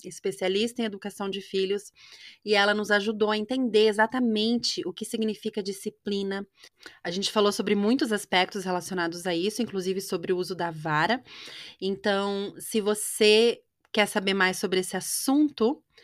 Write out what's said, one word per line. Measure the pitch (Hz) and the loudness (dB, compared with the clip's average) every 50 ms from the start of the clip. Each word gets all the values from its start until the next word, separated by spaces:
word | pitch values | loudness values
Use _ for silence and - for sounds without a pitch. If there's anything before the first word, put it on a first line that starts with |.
| - | -16
especialista | 185 - - - 196 190 - 190 185 190 208 233 233 240 240 | -16 -10 -6 -6 -6 -4 -2 -2 0 0 0 0 -2 -2 -4
em | 226 | -4
educação | 214 202 190 - 202 - - 196 196 | -4 -6 -8 -10 -10 -8 -6 -6 -6
de | 190 196 | -6 -8
filhos, | 190 - 196 190 190 190 202 202 - - _ _ - - - - - - - _ - | -8 -4 -2 -2 0 0 -2 -4 -6 -10 _ _ -20 -20 -20 -20 -20 -20 -20 _ -2
e | 208 208 | 0 2
ela | 202 202 208 208 | 4 4 4 2
nos | 208 208 202 | 2 2 2
ajudou | 208 202 196 220 220 208 214 208 | 2 2 2 0 0 0 0 0
a | 214 | 0
entender | 214 208 - 254 262 254 226 208 214 220 | 0 -2 -2 -2 -2 0 2 4 4 4
exatamente | 220 208 214 220 226 - 254 247 226 214 208 220 233 240 233 - - - 180 - | 4 4 2 2 2 2 0 0 2 2 2 2 2 0 0 0 -2 -4 -4 -6
o | 185 - | -6 -8
que | - 214 | -8 -8
significa | - - 220 220 220 196 - - 214 - 208 | -6 -4 -2 -2 -2 -2 -4 -6 -6 -6 -6
disciplina. | 190 202 190 - - 214 - _ - 202 202 202 196 196 196 196 202 - _ _ - - _ _ - - - _ - | -6 -6 -6 -8 -8 -10 -10 _ -6 -4 -2 -2 -2 -2 -4 -6 -8 -10 _ _ -20 -20 _ _ -20 -20 -16 _ -8
A | 175 | -6
gente | 170 196 190 - | -4 -4 -2 0
falou | - 214 202 202 | 2 2 2 2
sobre | 196 - 190 190 208 | 2 0 0 0 2
muitos | 202 202 214 254 277 311 220 214 | 2 4 2 2 2 2 0 -2
aspectos | 202 - - 190 185 - - - 196 180 | -4 -2 2 2 2 2 2 -2 -6 -4
relacionados | 185 180 175 170 - 190 180 170 170 170 175 175 | -2 -4 -4 -4 -4 -4 -2 -2 -2 -4 -4 -4
a | 185 170 | -2 -2
isso, | 165 185 208 208 - | 0 0 -2 -2 -2
inclusive | 226 - 202 190 180 190 185 196 | -4 -4 -4 -4 -2 -2 -2 -4
sobre | 190 - 190 175 165 180 | -4 -4 -6 -4 -2 -2
o | 185 | -2
uso | 180 180 175 185 | -2 -2 -4 -4
da | 170 170 170 | -4 -4 -6
vara. | 165 156 156 160 151 151 165 190 240 254 - - - - - - - - - - - - | -6 -4 -2 0 2 2 2 2 0 -2 -4 -10 -20 -18 -18 -18 -18 -18 -18 -18 -12 -6
Então, | 190 196 196 196 - 208 196 196 202 202 202 196 202 190 - | -4 -4 -4 -2 0 0 0 2 0 0 -2 -4 -4 -6 -8
se | - - - - 220 | -12 -8 -4 -2 0
você | 196 208 214 214 - - - - 214 214 214 220 233 233 - - _ _ _ _ _ _ | 0 0 0 -2 -4 -4 0 4 6 8 8 8 6 4 2 0 _ _ _ _ _ _
quer | - 214 208 | 2 2 2
saber | 208 - 208 190 196 196 | 2 2 0 0 0 2
mais | 196 185 185 185 | 2 2 2 2
sobre | - 214 185 185 185 | 0 -2 0 0 0
esse | 185 - - | -2 -2 -4
assunto, | 185 - - - - - 269 269 294 302 285 - - 214 247 311 - _ _ _ _ | -6 -4 -4 -6 -4 0 2 4 4 4 2 2 2 0 0 0 -2 _ _ _ _